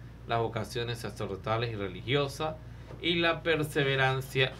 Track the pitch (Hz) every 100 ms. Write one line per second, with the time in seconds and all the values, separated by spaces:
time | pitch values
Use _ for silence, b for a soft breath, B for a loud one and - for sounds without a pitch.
0 | B B - 117 113 113 98 117 117 117
1 | 107 104 101 95 107 113 120 107 98 90
2 | 113 139 139 - 156 - B B B B
3 | 165 175 170 156 170 156 151 156 139 135
4 | 131 131 131 131 131